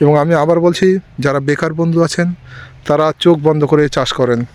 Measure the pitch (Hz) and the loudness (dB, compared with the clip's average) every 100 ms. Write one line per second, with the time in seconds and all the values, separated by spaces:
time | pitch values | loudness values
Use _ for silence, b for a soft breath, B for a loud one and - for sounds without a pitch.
0 | 147 151 151 165 156 170 175 175 190 190 | 2 2 2 0 2 2 0 2 0 0
1 | - - 147 139 139 147 160 156 165 165 | -4 -6 -4 -2 -2 -2 -4 -2 -2 0
2 | 165 - 175 175 B B B B - 147 | 0 -2 -4 -6 B B B B -2 0
3 | 156 - 175 165 147 151 143 156 147 - | 0 0 2 2 2 0 2 2 0 -2
4 | 131 - 123 120 120 | -4 -2 -2 -2 -4